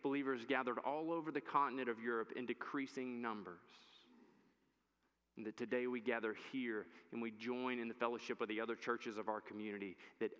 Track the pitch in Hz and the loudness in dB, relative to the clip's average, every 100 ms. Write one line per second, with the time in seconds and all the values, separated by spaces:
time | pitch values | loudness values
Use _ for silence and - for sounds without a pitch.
0 | 135 139 135 127 113 131 127 113 - 147 | 2 2 2 0 4 4 4 2 2 2
1 | 160 170 156 143 - 147 143 127 123 113 | 2 0 0 -2 2 4 4 4 0 0
2 | 117 117 110 - 123 120 - 147 135 - | 0 0 0 -2 -2 -2 -2 -2 -2 -4
3 | 127 120 120 107 90 85 - - - - | -4 -2 -2 -2 -4 -10 -14 -20 -20 -20
4 | - - - - _ _ _ _ _ _ | -20 -20 -20 -20 _ _ _ _ _ _
5 | _ _ _ - 110 107 117 123 123 123 | _ _ _ -10 -8 -4 0 2 2 0
6 | 110 117 110 101 - 135 123 107 - - | 2 2 2 -2 -4 -2 0 0 -4 -10
7 | - 117 117 107 113 123 127 123 117 113 | -10 -4 -4 -2 -2 0 0 0 -2 0
8 | 120 117 - 117 113 107 113 113 - 117 | 0 0 -2 -2 0 2 0 0 0 0
9 | 120 107 107 107 - 107 107 101 98 87 | -2 -4 -2 -2 -4 -6 -4 -4 -4 -6
10 | - - 113 | -14 -2 -2